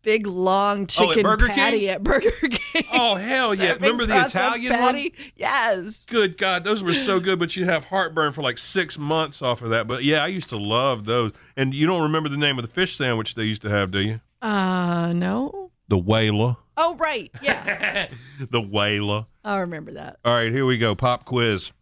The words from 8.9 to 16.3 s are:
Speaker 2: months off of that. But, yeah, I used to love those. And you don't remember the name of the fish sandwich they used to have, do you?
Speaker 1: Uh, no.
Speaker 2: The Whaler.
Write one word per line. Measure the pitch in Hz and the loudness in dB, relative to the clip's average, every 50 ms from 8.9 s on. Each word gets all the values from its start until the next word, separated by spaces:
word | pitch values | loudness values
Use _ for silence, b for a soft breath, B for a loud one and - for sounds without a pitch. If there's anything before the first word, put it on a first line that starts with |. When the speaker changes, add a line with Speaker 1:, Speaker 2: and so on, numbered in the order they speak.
| - - | -6 -8
Speaker 2:
months | 147 147 160 160 156 143 - - | -2 0 0 0 0 -2 -6 -4
off | 143 123 120 - | -2 -2 -2 -2
of | 123 113 | -2 0
that. | 113 117 110 | 0 0 0
But, | 110 123 123 131 | -2 -4 0 2
yeah, | 143 156 151 147 | 2 2 2 2
I | |
used | 170 196 180 - - | 0 -4 -6 -8 -8
to | 123 | -8
love | 104 101 104 110 120 131 139 127 110 104 | -6 -2 0 0 2 2 2 0 -2 -2
those. | 110 117 123 117 104 b b b b b | -2 0 0 0 -2 b b b b b
And | 131 135 131 135 | -2 -2 -2 2
you | 143 151 | 2 2
don't | 170 190 175 | 2 4 2
remember | 156 151 156 160 156 147 | 2 2 0 0 -2 -2
the | 139 | -2
name | 143 147 143 135 127 | 0 0 0 0 -2
of | |
the | 117 113 | -6 -4
fish | - 185 185 - - | -2 -2 -2 -2 -2
sandwich | - 139 127 117 110 110 - - | -2 0 0 0 0 -2 -4 -4
they | 117 110 | -2 -2
used | 110 110 104 | -2 -2 -2
to | - 104 | -2 0
have, | 104 101 98 92 | 2 2 2 2
do | 95 98 | 0 0
you? | 98 107 110 113 _ _ _ _ | 0 0 -2 -6 _ _ _ _
Speaker 1:
Uh, | - 220 208 202 190 185 185 180 180 175 175 170 170 170 | -2 0 0 2 2 2 2 0 0 0 0 0 0 0
no. | 175 175 180 185 196 233 269 302 - 392 381 359 _ _ _ - | 0 0 0 -2 -2 -2 -4 -4 -6 -10 -12 -12 _ _ _ -2
Speaker 2:
The | 104 92 | -2 0
Whaler. | 87 98 110 113 110 107 | 2 2 2 2 4 2